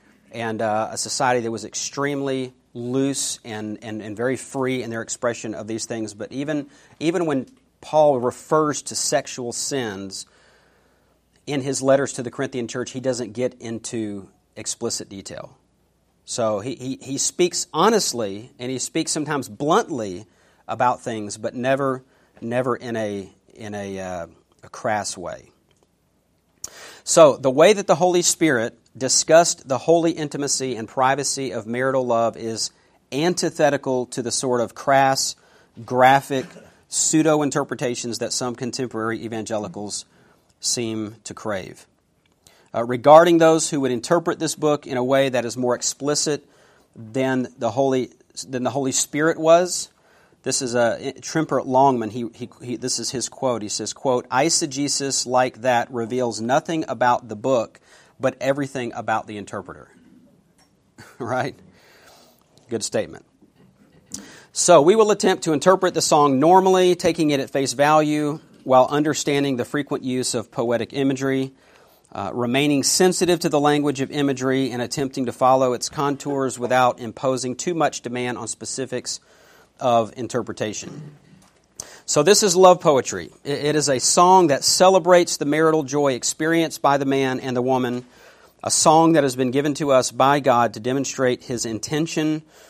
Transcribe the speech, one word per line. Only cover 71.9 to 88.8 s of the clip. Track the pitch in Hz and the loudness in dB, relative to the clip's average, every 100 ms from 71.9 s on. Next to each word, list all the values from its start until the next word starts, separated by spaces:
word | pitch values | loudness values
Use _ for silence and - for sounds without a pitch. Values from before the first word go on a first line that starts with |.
| _ _ | _ _
uh, | - 98 | -10 -8
remaining | - 120 127 147 143 | -4 -2 2 2 2
sensitive | 127 - 185 175 175 170 | 0 2 2 2 0 0
to | 165 | 2
the | 147 | 2
language | 147 147 147 131 | 2 2 0 -2
of | 131 | -4
imagery, | 147 139 131 131 131 131 | -2 -2 0 0 0 -2
and | 120 | -4
attempting | 120 - 139 139 123 | -6 -4 -4 -4 -6
to | |
follow | 117 127 131 131 | 0 4 4 2
its | 123 - | 0 -6
contours | - 143 139 151 139 135 120 | -2 -2 -2 -4 -4 -4 -4
without | 120 127 123 - | 0 2 2 0
imposing | 123 107 139 131 123 123 | -10 -6 -4 -2 -4 -6
too | - | -6
much | 170 143 - | -2 -2 -2
demand | 123 123 123 110 | -8 -6 -6 -6
on | 110 | -10
specifics | - 110 - 131 127 - - _ _ _ _ _ _ | -10 -10 -8 -8 -8 -8 -12 _ _ _ _ _ _
of | 131 117 110 - | 2 2 2 -6
interpretation. | 117 123 107 104 107 101 - - - - _ _ _ _ _ _ - - - | -6 -6 -6 -6 -6 -6 -12 -14 -18 -20 _ _ _ _ _ _ -20 -20 -4
So | - | 0
this | 151 202 | 4 4
is | 208 170 | 4 6
love | 185 175 | 8 8
poetry. | 170 139 117 95 82 - | 6 2 2 -6 -10 -14
I-, | - | -8
it | 139 147 151 | -4 0 0
is | 139 | 2
a | 127 | 0
song | - - 175 185 170 | 2 4 8 8 6
that | 135 | 4
celebrates | - - 185 190 165 180 175 - | 2 4 6 6 6 6 6 -2
the | |
marital | 143 151 160 156 | -2 2 2 2
joy | 135 143 143 | 0 0 0
experienced | 123 - - 156 165 165 - | 0 -4 -4 0 2 0 0
by | 143 139 | 2 2
the | |
man | 139 135 135 131 | 2 0 0 -2
and | 131 | -4
the | 123 | -2
woman, | 123 131 123 123 127 - - - _ _ | 0 0 0 -4 -10 -20 -20 -20 _ _
a | - | -4
song | - | 2